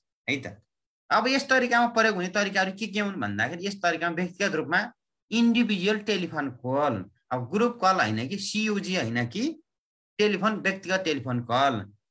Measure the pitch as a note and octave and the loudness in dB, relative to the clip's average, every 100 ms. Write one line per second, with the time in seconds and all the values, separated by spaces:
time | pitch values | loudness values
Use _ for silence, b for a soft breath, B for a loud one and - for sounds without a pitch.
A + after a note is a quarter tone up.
0 | _ _ - C#3 - - _ _ _ _ | _ _ -4 -4 -4 -14 _ _ _ _
1 | _ F#3+ A#3+ C4+ C4+ C4 B3 A#3+ A#3+ A#3 | _ 2 4 0 2 2 4 4 4 4
2 | A3 F#3+ F3+ G#3 G3+ G3 F#3+ - G#3+ G3+ | 2 2 -2 -2 0 0 0 -2 -6 -2
3 | G3+ F#3 G#2 G2+ A#2+ E3+ G3 G3 F3 E3 | -4 -4 -4 -2 -2 -2 -8 -2 0 0
4 | E3+ E3 F3+ - G3 D#3 C3+ F3+ A#3 - | -2 -2 -4 -2 -2 0 0 0 -2 -8
5 | _ _ _ A3+ A#3 A#3 G#3+ G3 F#3 G#3+ | _ _ _ 2 4 4 2 2 0 0
6 | G#3 G3 E3+ D#3+ C#3 B2+ B2+ C3+ D3 G2+ | 0 -2 -2 -4 -6 -6 -2 0 0 -2
7 | F2+ _ _ B2+ A#2+ G3 A#3+ A#3+ F#3 F#3 | -6 _ _ -6 -2 0 0 2 2 4
8 | G#2+ A2 C3 G3+ - G#3+ G#3+ G3+ F3 F#3 | 2 0 -4 -6 -4 -2 0 -2 -2 -2
9 | A#2 A#2+ A#2+ G3 C#4+ D#4+ _ _ _ _ | -2 -2 -4 -2 -4 -6 _ _ _ _
10 | _ - G#3+ F#3+ G#3 G3+ F#3+ F#3+ E3+ F#3+ | _ 0 0 2 0 0 -2 -4 -2 -2
11 | F#3 C#3+ B2+ A#2+ A#2 B2 C#3 A2+ G2 _ | 0 -2 -2 -4 0 2 2 0 -6 _
12 | _ | _